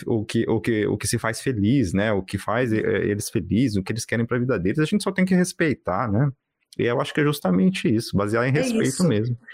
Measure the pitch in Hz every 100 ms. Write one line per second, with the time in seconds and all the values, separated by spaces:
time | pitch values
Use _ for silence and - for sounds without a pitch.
0 | - 113 - 117 - 110 120 110 98 101
1 | - 113 113 117 139 113 101 139 92 92
2 | 110 101 95 98 - 113 123 110 - 98
3 | 87 92 - 104 87 98 131 101 92 113
4 | - 113 113 123 123 113 180 151 156 208
5 | 202 185 185 185 180 - 165 - - 92
6 | 120 104 143 - _ _ _ - 113 123
7 | 147 - 147 151 185 180 190 190 175 113
8 | - 98 104 113 127 131 262 220 131 131
9 | 175 107 123 120 -